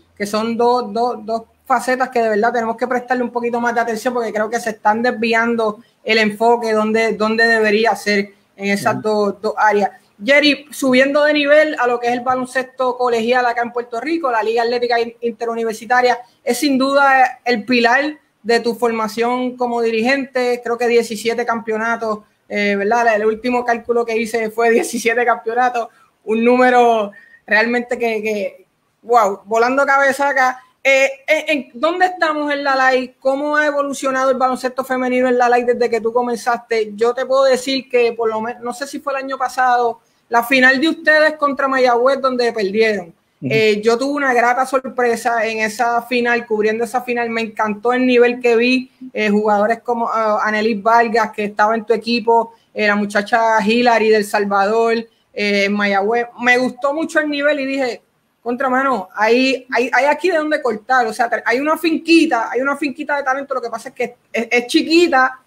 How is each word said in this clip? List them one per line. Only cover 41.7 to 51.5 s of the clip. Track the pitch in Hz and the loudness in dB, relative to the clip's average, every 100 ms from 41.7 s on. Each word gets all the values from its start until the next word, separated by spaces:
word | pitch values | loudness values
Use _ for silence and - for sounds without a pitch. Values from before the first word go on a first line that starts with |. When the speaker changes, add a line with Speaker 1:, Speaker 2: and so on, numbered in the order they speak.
| 262 247 233 262 262 | 2 2 4 2 2
Speaker 1:
donde | 262 247 233 | -2 0 -2
perdieron. | 220 196 220 220 202 165 _ _ - | -2 -2 2 0 0 -6 _ _ -10
Speaker 2:
Ujú. | 131 | -2
Speaker 1:
Eh, | 220 220 208 | 2 2 2
yo | 220 233 | 0 0
tuve | 277 | -2
una | 294 277 | -2 0
grata | 240 240 254 262 | 2 2 0 0
sorpresa | 269 254 254 240 226 233 233 220 | -2 -2 -2 0 0 -2 -2 -2
en | 220 | -2
esa | 220 214 233 233 | -4 -2 0 0
final, | 240 247 240 240 233 | -2 -2 0 -2 -2
cubriendo | 214 214 220 220 | -2 0 0 -2
esa | 254 | -4
final. | 247 240 233 | -4 -4 -4
Me | 226 | -4
encantó | 220 214 214 208 240 | -6 -4 -4 -2 -2
el | 254 254 | 0 2
nivel | 240 240 247 | 4 4 2
que | 240 226 | 0 2
vi, | 247 254 254 _ 254 | 2 0 -4 _ -12
eh, | 208 214 | -4 0
jugadores | 208 214 208 214 226 | 2 2 2 0 -2
como, | - 233 220 | -4 -4 -2
ah, | 226 214 208 | -2 0 0
Anelis | 208 214 220 208 | -2 0 -2 0
Vargas, | 220 233 233 220 214 | 2 2 2 0 -2
que | 214 | -4
estaba | 208 | -6